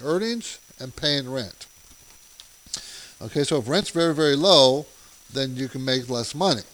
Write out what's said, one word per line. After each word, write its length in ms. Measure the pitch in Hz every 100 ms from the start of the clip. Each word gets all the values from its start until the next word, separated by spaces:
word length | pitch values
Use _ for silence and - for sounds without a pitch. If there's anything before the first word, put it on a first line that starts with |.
earnings 560 | 135 175 226 233 - - - -
and 160 | 127
paying 340 | - 151 143 127
rent. 380 | 131 98 - - - - - - - - - - - - - - - - -
Okay, 220 | 113 151
so 160 | 139 151
if 100 | 110
rent's 220 | 175 -
very, 240 | 170 170
very 220 | 151 151 139
low, 500 | 190 160 131 139 156 - - - -
then 240 | 131 135 127
you 100 | 131
can 180 | 135
make 240 | 131 131 123
less 240 | 120 113
money. 300 | 147 190 117 -